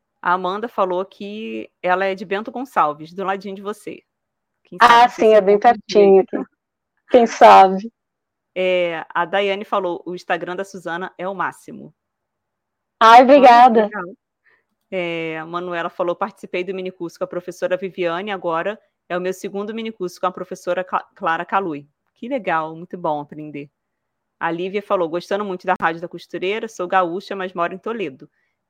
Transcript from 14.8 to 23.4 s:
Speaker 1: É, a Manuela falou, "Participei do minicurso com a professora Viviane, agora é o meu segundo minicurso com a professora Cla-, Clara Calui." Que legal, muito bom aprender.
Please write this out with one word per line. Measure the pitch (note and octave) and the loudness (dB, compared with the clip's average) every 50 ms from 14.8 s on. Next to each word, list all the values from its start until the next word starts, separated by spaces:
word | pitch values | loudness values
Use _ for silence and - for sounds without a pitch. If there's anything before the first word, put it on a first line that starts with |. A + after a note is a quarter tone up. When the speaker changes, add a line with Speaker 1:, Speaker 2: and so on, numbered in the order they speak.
| _ _ | _ _
Speaker 1:
É, | F#3+ F#3 F3 E3+ E3+ E3 E3 D#3+ D#3+ D#3+ | -8 -6 -6 -6 -6 -6 -6 -8 -8 -10
a | D#3+ | -10
Manuela | E3 E3+ F3 F3+ F3+ F3 E3+ E3 F3 | -10 -10 -10 -8 -6 -6 -6 -6 -6
falou, | - - F#3 E3+ E3+ | -6 -4 -4 -4 -4
"Participei | - G3 A3 - _ - - - F3+ F3+ | -4 -6 -8 -10 _ -16 -10 -8 -8 -8
do | F#3 F#3+ | -8 -8
minicurso | F#3+ F#3 F#3 F#3 - F3 E3 - _ | -10 -10 -12 -12 -12 -14 -14 -10 _
com | F#3 | -10
a | F3+ | -10
professora | - F3 F3 - F3 - F3+ F3+ F#3 F3+ | -10 -10 -12 -12 -10 -8 -6 -4 -4 -4
Viviane, | G3 F#3+ E3 - F3 E3+ E3 F3 G3+ G#3+ | -6 -8 -8 -6 -6 -4 -4 -6 -6 -8
agora | G3+ F#3 E3+ F3 E3 E3 E3+ G3 G#3+ G#3+ _ _ _ _ _ - | -10 -8 -6 -4 -4 -4 -4 -6 -8 -10 _ _ _ _ _ -10
é | F3 F3+ | -8 -6
o | |
meu | F3+ F#3 F#3+ | -6 -6 -8
segundo | - - G3 F#3+ G3 G#3 G#3 G#3+ | -8 -10 -10 -10 -10 -10 -8 -10
minicurso | A3+ A3+ A3+ A3 - F#3 F3+ - - | -10 -10 -12 -10 -10 -10 -12 -8 -6
com | - F3+ | -6 -6
a | |
professora | F3+ - F3+ - F#3 - - F3+ F3 F#3 F#3 | -6 -8 -12 -14 -16 -12 -8 -6 -6 -6 -6
Cla-, | F3+ - - - _ _ | -6 -6 -8 -8 _ _
Clara | _ G3 E3+ E3 E3 F3 | _ -6 -4 -4 -4 -4
Calui." | - - G3 G3 F3 D3+ C#3+ D3 _ _ _ _ _ _ | -4 -4 -4 -4 -4 -8 -10 -14 _ _ _ _ _ _
Que | _ - A#3 | _ -12 -10
legal, | C#4+ C4 F#3 F#3+ E3 D#3+ D#3 D#3+ D#3+ | -8 -8 -4 -4 -4 -4 -4 -6 -10
muito | E3 F3 - - F3+ | -14 -16 -16 -14 -8
bom | F3 E3 D3+ D3 | -6 -6 -6 -6
aprender. | C#3+ C#3+ - D3+ | -8 -12 -16 -18